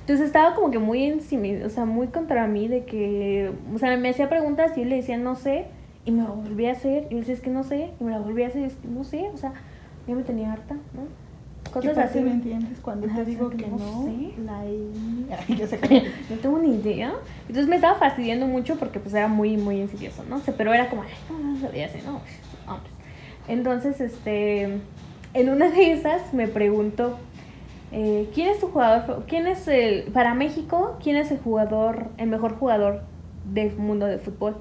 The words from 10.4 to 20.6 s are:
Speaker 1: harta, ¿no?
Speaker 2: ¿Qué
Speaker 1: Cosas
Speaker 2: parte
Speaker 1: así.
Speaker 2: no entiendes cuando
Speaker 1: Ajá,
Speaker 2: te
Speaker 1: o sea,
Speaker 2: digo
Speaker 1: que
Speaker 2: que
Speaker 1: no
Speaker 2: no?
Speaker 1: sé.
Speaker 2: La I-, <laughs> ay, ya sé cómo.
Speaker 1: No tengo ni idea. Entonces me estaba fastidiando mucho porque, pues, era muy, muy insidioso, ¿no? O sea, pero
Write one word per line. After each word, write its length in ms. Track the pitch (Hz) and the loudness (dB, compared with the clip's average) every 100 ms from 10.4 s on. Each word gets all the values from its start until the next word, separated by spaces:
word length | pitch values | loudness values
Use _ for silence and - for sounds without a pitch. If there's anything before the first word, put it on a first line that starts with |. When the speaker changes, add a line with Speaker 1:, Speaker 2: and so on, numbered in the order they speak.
| 214 | -4
Speaker 1:
harta, 220 | 220 - | -6 -8
¿no? 300 | 294 - 254 285 - - - - - - | -12 -10 -14 -14 -14 -20 -20 -18 -14 -8
Speaker 2:
¿Qué 40 | |
Speaker 1:
Cosas 240 | 254 262 302 | -2 0 2
Speaker 2:
parte 220 | 254 269 | 2 2
Speaker 1:
así. 40 | 247 | 2
Speaker 2:
no 40 | |
entiendes 480 | 240 240 226 226 - | 0 -2 -4 -6 -8
cuando 260 | - 202 214 | -8 -4 -4
Speaker 1:
Ajá, 120 | 226 | -2
Speaker 2:
te 40 | |
Speaker 1:
o 40 | 226 | -4
sea, 80 | 233 | -2
Speaker 2:
digo 140 | 240 | -4
Speaker 1:
que 60 | 233 | -4
Speaker 2:
que 100 | 214 | -6
Speaker 1:
no 100 | 202 | -6
Speaker 2:
no? 260 | 202 226 285 | -6 -4 -6
Speaker 1:
sé. 360 | 233 330 233 | -4 -8 -8
Speaker 2:
La 220 | 220 202 208 | -8 -8 -6
I-, 640 | 214 214 214 226 233 262 | -6 -6 -6 -6 -4 -6
<laughs> 180 | 175 180 | -8 -2
ay, 80 | 220 | -2
ya 120 | 208 | -2
sé 120 | 220 | -2
cómo. 220 | 269 254 196 - - | 6 6 6 -6 -8
Speaker 1:
No 40 | 226 | -4
tengo 200 | 269 320 | 0 4
ni 160 | 320 | 4
idea. 400 | 220 208 - 240 466 - - | 2 0 -2 -2 -6 -10 -14
Entonces 260 | - 240 285 | -4 0 4
me 80 | 349 | 6
estaba 240 | 330 359 | 6 6
fastidiando 480 | 285 247 233 233 262 | 4 2 -2 0 0
mucho 300 | 254 247 311 | 0 -2 -4
porque, 220 | 240 202 | -4 -6
pues, 140 | 202 | -2
era 140 | 208 214 | 0 2
muy, 300 | 214 214 214 | 4 4 2
muy 220 | 202 196 | 0 0
insidioso, 440 | 202 202 - - - | -2 -6 -10 -12 -6
¿no? 100 | 269 | -4
O 20 | |
sea, 160 | 269 | -4
pero 160 | 226 | 0